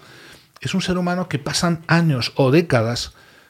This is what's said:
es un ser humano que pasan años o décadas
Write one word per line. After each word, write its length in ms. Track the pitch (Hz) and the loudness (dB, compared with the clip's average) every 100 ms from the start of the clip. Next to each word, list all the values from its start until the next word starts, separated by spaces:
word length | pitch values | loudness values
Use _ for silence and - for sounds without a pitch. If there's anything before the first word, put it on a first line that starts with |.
| - - - - _ _ | -20 -20 -20 -20 _ _
es 120 | - 190 | -6 -4
un 60 | |
ser 160 | 180 180 | -2 -2
humano 300 | 180 180 180 | -2 -2 -4
que 120 | 135 | -6
pasan 440 | 156 - 175 165 - | -4 -2 -2 -2 0
años 440 | 165 165 131 - - | 2 4 0 -2 0
o 160 | 135 | 4
décadas 640 | 151 - 123 110 123 - - - - | 4 4 2 0 -4 -8 -14 -20 -20